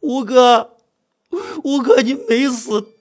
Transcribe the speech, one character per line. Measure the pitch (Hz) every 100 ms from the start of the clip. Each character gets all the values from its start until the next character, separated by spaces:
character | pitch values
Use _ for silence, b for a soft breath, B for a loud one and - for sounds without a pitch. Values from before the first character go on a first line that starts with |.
五 | 311 254
哥， | 226 247 247 233 - _ _ _ _ _ _ 349 403 320
五 | 285 277
哥， | 247 359
你 | 240
没 | 269 233 226 277
死 | 247 214 214 214 _